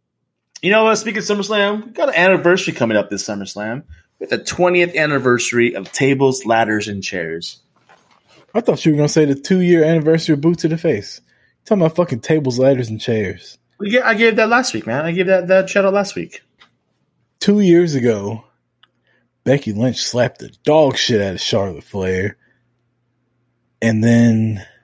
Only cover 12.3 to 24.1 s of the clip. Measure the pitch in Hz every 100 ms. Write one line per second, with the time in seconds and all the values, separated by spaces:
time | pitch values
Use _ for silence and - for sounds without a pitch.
12.3 | 156 135 120 131 131 117 110 - 110 95
13.3 | 82 - - _ - 208 247 247 202 233
14.3 | 214 220 240 247 110 110 127 165 170 180
15.3 | 185 175 190 185 202 196 196 196 - -
16.3 | - _ _ _ _ _ _ _ _ _
17.3 | _ - 208 190 170 175 139 120 107 101
18.3 | 110 - _ _ _ _ _ _ _ _
19.3 | _ 123 139 110 104 127 - - 117 117
20.3 | - - - - 151 139 123 - 110 98
21.3 | 87 - 110 98 76 - 101 92 92 101
22.3 | - _ _ _ _ _ _ _ _ _
23.3 | _ _ _ _ _ 113 110 117